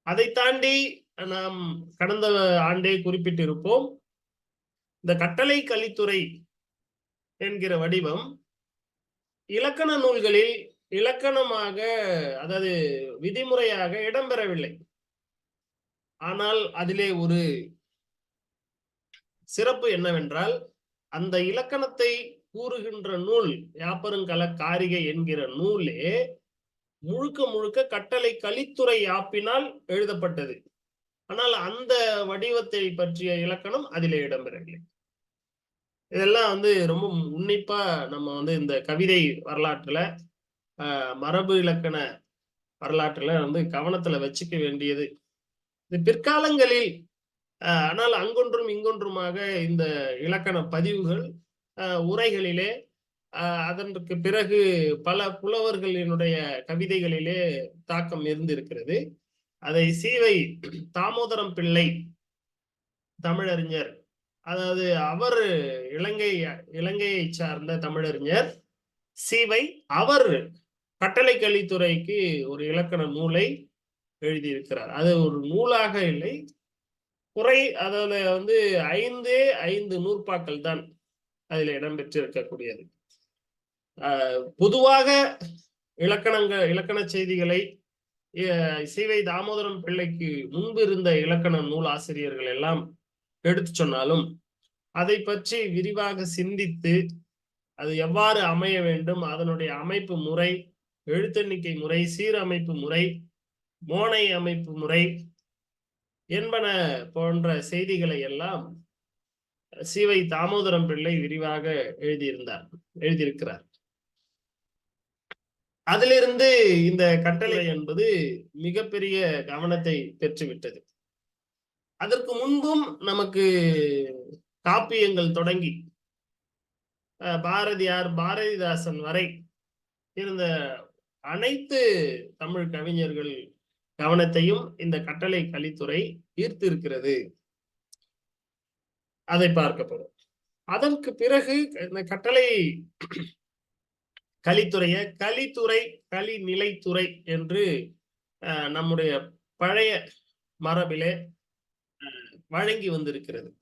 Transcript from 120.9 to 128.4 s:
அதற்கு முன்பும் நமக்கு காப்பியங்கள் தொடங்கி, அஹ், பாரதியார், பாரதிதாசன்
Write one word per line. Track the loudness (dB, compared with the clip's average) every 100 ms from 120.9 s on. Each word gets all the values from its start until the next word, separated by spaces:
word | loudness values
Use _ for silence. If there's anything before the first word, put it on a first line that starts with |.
| _ _ _ _ _ _ _ _ _ _ _
அதற்கு | -2 -2 0
முன்பும் | -4 0 0 2 0 -2 -6
நமக்கு | -4 -2 0 2 4 4 4 4 2 0 -2 -8 -16 -20 _ _
காப்பியங்கள் | 2 2 2 2 4 4 2
தொடங்கி, | 0 0 0 -2 -6 -14 _ _ _ _ _ _ _ _ _ _ _ _ _
அஹ், | -4 -2
பாரதியார், | 0 2 0 0 0 0 0
பாரதிதாசன் | 0 -2 0